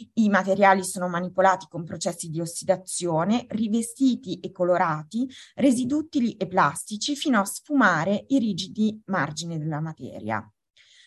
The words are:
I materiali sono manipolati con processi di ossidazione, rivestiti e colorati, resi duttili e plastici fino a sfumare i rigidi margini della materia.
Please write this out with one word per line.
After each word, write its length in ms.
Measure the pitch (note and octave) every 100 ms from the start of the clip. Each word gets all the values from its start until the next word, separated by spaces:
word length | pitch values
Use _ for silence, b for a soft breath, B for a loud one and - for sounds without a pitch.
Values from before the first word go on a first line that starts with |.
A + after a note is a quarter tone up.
| A#3+
I 160 | - G#3
materiali 540 | G3 F#3+ F#3+ G3 G3
sono 260 | F#3 F#3+ F3+
manipolati 560 | F3 F3+ F#3 F#3+ F3+ -
con 160 | E3+
processi 460 | E3+ E3+ F#3 E3+ E3+
di 100 | D#3
ossidazione, 1080 | E3 - - F#3 F#3 - F3 D#3+ F3+ A#3+ -
rivestiti 880 | A3 A3+ A3+ A3+ - C4+ A#3 F#3 -
e 100 | F#3
colorati, 760 | - F3+ F3 F3 D#3 D#3 A3 C4 B B -
resi 320 | C4+ A#3+ B3
duttili 500 | D4+ D#4 D4 A#3 -
e 80 | F#3+
plastici 680 | F#3 D3 - - G#3 - C#4+
fino 240 | D#4+ A3+
a 60 | G3
sfumare 800 | - - C#4+ G#3 E3 E3+ G#3 -
i 100 | C4+
rigidi 640 | A#3 F3 F#3 G#3+ G#3+ G#3+ -
margini 520 | G3+ D3 D#3 E3+ D#3+
della 240 | D#3 D3+
materia. 640 | D#3+ D#3+ - - G#2+ G#2+ G#2+ _ _ _ b b